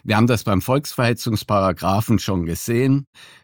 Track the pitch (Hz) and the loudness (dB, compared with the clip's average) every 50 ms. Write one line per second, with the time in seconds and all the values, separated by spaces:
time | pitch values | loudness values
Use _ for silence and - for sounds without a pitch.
0 | - 120 107 107 113 120 127 107 - 113 101 92 - - 127 143 143 - - - | -4 0 2 4 4 4 2 0 0 0 0 0 0 0 -2 -2 -2 -4 -4 -2
1 | 123 117 120 - - 123 107 - - - 107 101 95 95 85 - - 90 98 104 | 0 0 0 -2 -4 -4 -4 -4 -2 0 0 2 2 0 0 -2 0 0 0 0
2 | 107 - 113 95 - - 95 90 85 82 82 - - - 117 120 131 135 135 139 | 2 2 0 0 0 -2 -4 -2 -2 -4 -6 -6 -4 -2 0 0 2 2 2 0
3 | 139 _ _ - - - - - | -2 _ _ -20 -20 -20 -20 -20